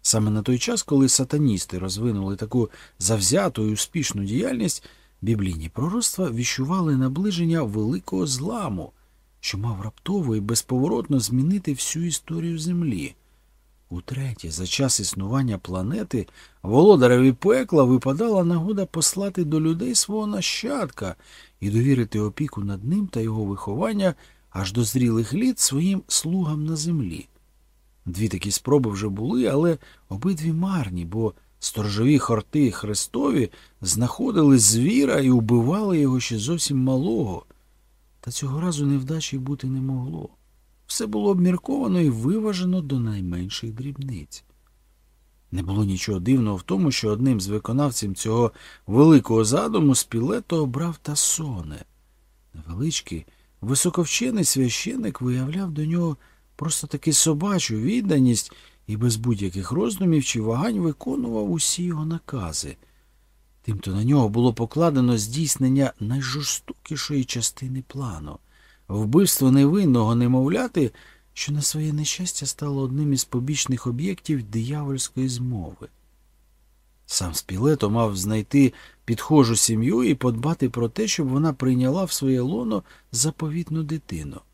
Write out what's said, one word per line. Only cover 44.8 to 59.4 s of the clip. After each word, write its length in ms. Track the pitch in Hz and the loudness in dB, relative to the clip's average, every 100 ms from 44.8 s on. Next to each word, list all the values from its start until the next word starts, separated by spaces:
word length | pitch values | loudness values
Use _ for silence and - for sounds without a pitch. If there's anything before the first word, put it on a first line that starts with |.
| _ _ _ _ _ _ _ | _ _ _ _ _ _ _
Не 120 | 90 | -6
було 220 | 87 101 101 | -2 0 0
нічого 340 | 92 - 98 | 0 -2 -2
дивного 360 | 90 131 110 95 | 2 2 2 -2
в 60 | |
тому, 300 | - 190 165 | -2 0 2
що 180 | 127 110 | 2 0
одним 320 | 107 131 113 | 0 2 2
з 60 | 95 | 0
виконавців 680 | 104 - 123 147 117 104 92 | -4 -2 0 0 -2 -6 -6
цього 360 | 110 113 117 - - - - | -2 2 2 -2 -20 -20 0
великого 580 | 110 156 151 - 113 110 | 6 10 10 8 2 4
задуму 500 | 139 226 220 151 127 | 2 2 4 4 4
Спілето 680 | - 117 123 233 - 165 | 0 -2 -2 -2 -2 -2
обрав 340 | 147 123 170 156 | -2 -2 -4 -6
Тасоне. 880 | - 147 - - 156 107 78 76 - _ _ _ _ _ _ | -6 -2 0 -2 -4 -6 -8 -12 -16 _ _ _ _ _ _
Невеличкий, 720 | 80 78 87 151 - - 82 - _ _ _ | -20 -12 -6 -4 -4 -8 -12 -12 _ _ _
високовчений 840 | 101 135 180 170 165 - 247 226 | -2 0 0 0 0 0 0 0
священик 800 | 175 135 127 - - 262 110 - | 0 2 0 0 -4 -4 -6 -4
виявляв 500 | 123 123 131 170 190 | -2 -2 -2 -4 -6
до 140 | 147 151 | -4 -2
нього 320 | 170 170 143 _ _ _ - | 0 -2 -4 _ _ _ -8
просто 320 | 160 - 147 | -6 -4 -6
таки 260 | 147 - | -4 0
собачу 600 | 147 160 147 196 190 - 110 | 2 2 2 0 0 0 -2
відданість 760 | 120 233 202 151 127 110 - - - _ - | 0 0 2 4 4 4 -2 -14 -20 _ -8
і 100 | 107 | 0
без 180 | 120 110 | 0 0
будь-яких 560 | 120 104 | 0 0